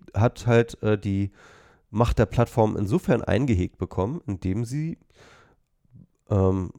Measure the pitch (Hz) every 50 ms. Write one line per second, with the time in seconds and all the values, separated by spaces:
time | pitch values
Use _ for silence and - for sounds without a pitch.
0 | - - - 98 107 123 - - - 120 120 117 117 - - - - 107 107 101
1 | 104 101 98 98 101 98 - _ - - - - _ _ _ _ _ _ - 107
2 | 117 - - - 110 - - 123 120 - - 120 110 107 - - 104 92 120 190
3 | - - 135 113 - - 95 110 139 135 107 90 90 - - _ 95 - - -
4 | 92 110 151 170 - 113 98 90 - 92 95 110 120 113 131 147 156 165 - -
5 | _ _ _ _ - - - _ _ _ _ _ _ _ _ _ _ _ _ -
6 | - _ _ _ _ _ 107 98 95 95 95 95 90 - -